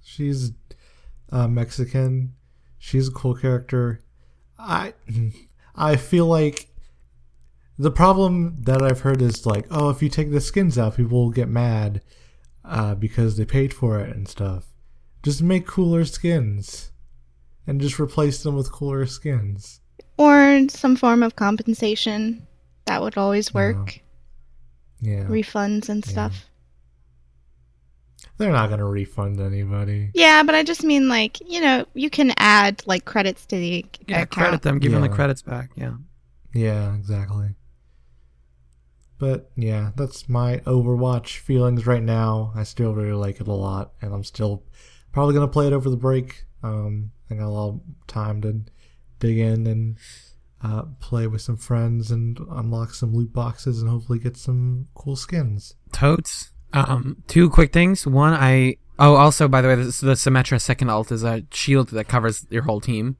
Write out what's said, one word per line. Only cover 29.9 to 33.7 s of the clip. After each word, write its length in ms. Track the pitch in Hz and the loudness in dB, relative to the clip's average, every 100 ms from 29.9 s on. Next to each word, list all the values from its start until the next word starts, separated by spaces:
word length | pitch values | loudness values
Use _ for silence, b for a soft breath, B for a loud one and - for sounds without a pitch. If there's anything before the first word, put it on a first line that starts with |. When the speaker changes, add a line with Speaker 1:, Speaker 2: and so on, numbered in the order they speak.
| 104 - | -4 -2
Speaker 2:
Yeah, 280 | - 330 311 | 4 6 8
but 100 | 311 | 6
I 80 | 311 | 2
just 200 | 320 330 | 0 -2
mean, 260 | 320 285 269 | 2 2 4
like, 300 | 233 214 - 339 | 2 0 -6 -10
you 140 | 339 | 0
know, 240 | 302 262 - | 2 2 -2
you 160 | - 285 | -4 -4
can 240 | - 277 - | 2 2 4
add, 440 | 208 208 202 202 - | 6 6 4 0 -2
like, 180 | 185 | -4
credits 400 | - 220 196 185 - | -2 -2 -2 -4 -8
to 100 | 190 | -4
the 280 | 175 | -4